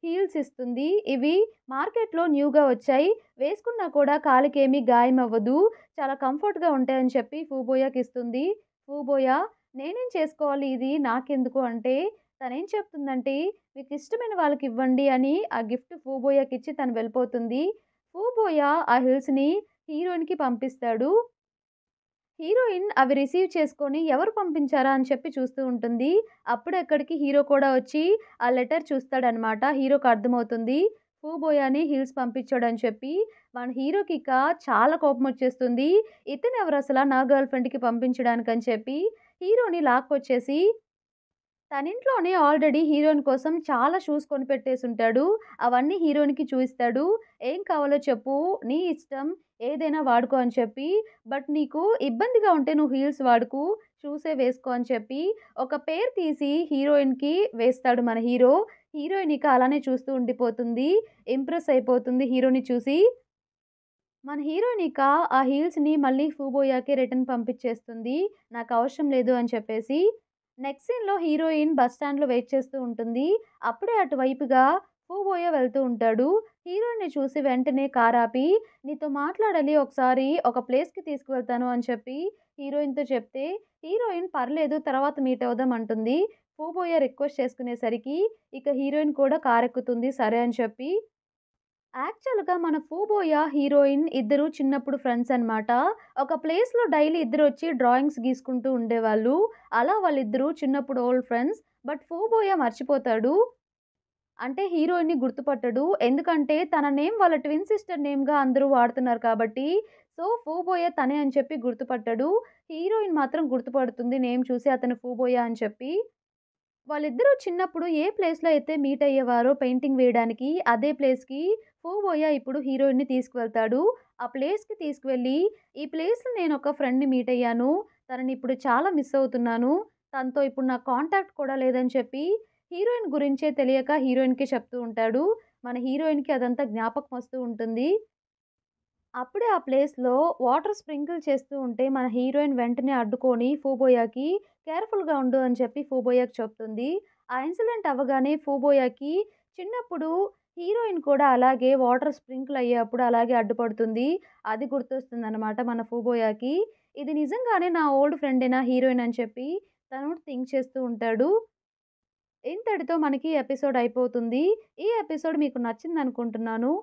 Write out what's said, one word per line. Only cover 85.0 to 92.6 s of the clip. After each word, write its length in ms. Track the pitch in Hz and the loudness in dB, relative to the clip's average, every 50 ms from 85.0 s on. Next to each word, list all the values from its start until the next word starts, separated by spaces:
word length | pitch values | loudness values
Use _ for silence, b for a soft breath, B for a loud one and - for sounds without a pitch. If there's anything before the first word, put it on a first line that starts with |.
| 277 285 285 294 | 0 -2 -2 -2
మీట్ 240 | 269 254 254 247 254 | -2 -2 0 -2 -2
అవుదాం" 280 | 240 240 214 262 262 240 | -4 -2 0 0 0 0
అంటుంది. 460 | 226 226 214 226 220 220 226 254 320 392 440 B B B B _ | -2 -2 -4 -4 -2 0 0 0 0 0 -2 B B B B _
ఫూబోయా 460 | - 302 330 330 359 359 339 339 320 | -12 -10 -8 -6 -4 -4 0 2 2
రిక్వెస్ట్ 420 | 277 254 262 - 277 285 285 - | 0 0 -2 -4 -6 -6 -2 -2
చేసుకునేసరికి 800 | 254 247 247 _ 254 240 240 226 - 226 226 233 226 262 285 339 392 453 440 B B _ - | -4 -4 -4 _ -8 -8 -6 -4 -4 -4 -4 -4 -6 -6 -2 -2 -2 -2 -2 B B _ -18
ఇక 160 | 269 262 285 285 | -6 -4 -2 -2
హీరోయిన్ 400 | 254 277 277 277 302 311 302 294 | 0 -2 0 0 0 0 0 2
కూడా 240 | 277 277 269 294 320 | 2 2 2 2 0
కారు 260 | 311 269 233 233 240 | 2 2 2 2 2
ఎక్కుతుంది, 440 | 247 247 254 - - 247 233 233 262 262 | 0 -2 -4 -4 -4 -4 -2 -2 -4 -2
సరే 280 | 262 247 214 220 233 | 0 0 0 2 2
అని 160 | 240 240 226 | 0 0 0
చెప్పి. 340 | - 240 220 220 _ 254 294 370 427 440 _ _ _ _ _ _ _ _ _ _ _ _ _ _ _ _ _ - | -2 -2 -4 -4 _ -6 -4 -4 -4 -4 _ _ _ _ _ _ _ _ _ _ _ _ _ _ _ _ _ -10
యాక్చువల్‌గా 600 | 254 269 339 440 _ _ 523 508 415 339 330 359 | -8 -8 -8 -8 _ _ -2 -2 -2 0 0 -2
మన 180 | 359 | 0